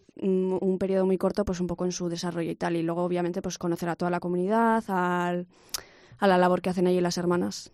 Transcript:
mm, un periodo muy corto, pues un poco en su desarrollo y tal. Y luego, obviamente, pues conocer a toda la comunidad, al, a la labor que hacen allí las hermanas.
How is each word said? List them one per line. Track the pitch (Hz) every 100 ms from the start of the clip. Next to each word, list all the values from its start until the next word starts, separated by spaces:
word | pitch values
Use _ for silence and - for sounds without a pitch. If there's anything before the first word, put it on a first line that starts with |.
| _ -
mm, | 196 185 185 185
un | 190 185
periodo | 190 190 190
muy | 185
corto, | 190 196
pues | 196 180
un | 175
poco | 175
en | 180
su | 180 175
desarrollo | 170 175 170 165
y | 170
tal. | 175 170
Y |
luego, | 165 170
obviamente, | 175 180 175 185
pues | 180 -
conocer | 175 170 170
a | 165
toda | 175
la | 175
comunidad, | 175 180 185 226 226 226 214
al, | 185 180 180 175 175 180 _ - - - - - -
a | 202
la | 180
labor | 180 180
que | 185
hacen | 185 180
allí | 180
las | 175 175
hermanas. | 175 175 202 - -